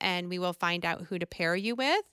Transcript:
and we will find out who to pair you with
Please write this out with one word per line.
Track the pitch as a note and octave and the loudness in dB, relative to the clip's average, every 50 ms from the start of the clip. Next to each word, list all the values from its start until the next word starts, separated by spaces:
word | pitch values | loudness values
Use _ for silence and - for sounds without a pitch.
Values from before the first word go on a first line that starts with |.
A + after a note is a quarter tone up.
and | - F#3+ F3+ F3+ F3 F3 | 0 0 0 0 -2 -2
we | F3+ F3+ | -2 0
will | F3+ F3+ F3 | 0 -2 0
find | - - E3+ F3 F3 E3+ | 0 0 0 0 0 0
out | E3+ E3 - F3 | -2 -2 -2 -4
who | - F#3+ F3 | -6 -4 -4
to | E3+ | -4
pair | - - - F3 E3 E3+ | -6 -2 0 2 2 2
you | F#3 G3 A3+ A#3+ | 2 0 -2 0
with | A#3+ C4 C#4 E4 G#4 G#4 - | 0 2 2 2 2 0 -2